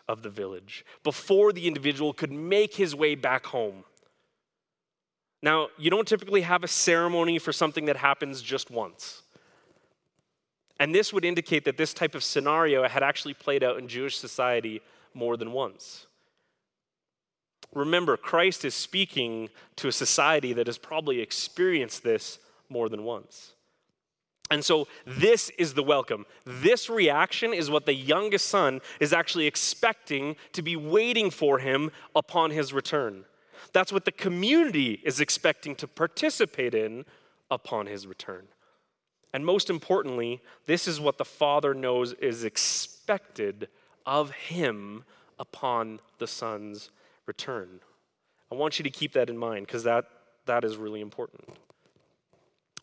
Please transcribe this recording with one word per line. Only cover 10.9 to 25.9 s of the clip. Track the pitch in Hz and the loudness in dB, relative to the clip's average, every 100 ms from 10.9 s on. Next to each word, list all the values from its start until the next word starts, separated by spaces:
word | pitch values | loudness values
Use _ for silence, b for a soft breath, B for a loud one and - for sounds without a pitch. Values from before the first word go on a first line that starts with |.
this | 175 208 | 2 2
would | 202 170 | 0 0
indicate | 170 160 156 143 | 0 0 0 0
that | 127 | 0
this | 160 | -2
type | - 165 170 | 0 -4 -2
of | |
scenario | - 151 139 156 160 135 127 | -4 0 2 4 4 4 2
had | 131 | 2
actually | 135 143 147 | 0 0 -6
played | 139 - 139 | -6 -2 2
out | 131 117 | 2 0
in | 123 | -6
Jewish | 120 135 - | -6 -6 -6
society | 123 - 123 120 113 107 b b b | -8 -2 0 0 -2 -8 b b b
more | 131 120 120 | -6 -2 -2
than | 113 | -4
once. | 123 120 - - - - _ _ _ _ _ _ _ _ _ _ _ _ _ _ _ - | -4 -4 -6 -18 -20 -20 _ _ _ _ _ _ _ _ _ _ _ _ _ _ _ -10
Remember, | 143 147 175 175 120 | -4 2 2 4 2
Christ | - 165 185 175 | 2 4 4 2
is | 143 | -2
speaking | - - 190 190 - 117 113 110 B B - | -4 -4 -2 -2 -2 -4 -4 -8 B B -6
to | 139 | -4
a | |
society | 117 127 - 147 160 135 | 0 2 4 4 4 2
that | 120 120 | -2 -2
has | 117 | -4
probably | - 160 151 127 | -8 -6 -2 -2
experienced | 110 - - - 185 170 117 - | -4 -6 -6 0 0 2 -2 -4
this | 120 110 - - b b - | 0 0 -2 -16 b b -10
more | 123 113 | -4 -4
than | 107 | -4
once. | 110 110 - - - _ _ _ _ _ _ _ _ _ - | -6 -8 -10 -20 -20 _ _ _ _ _ _ _ _ _ -2
And | 151 | -2
so | 147 160 143 B - | 4 2 2 B -12
this | 131 190 233 - - | 2 6 6 2 -2
is | 170 | -2
the | 139 | 0
welcome. | 139 | 2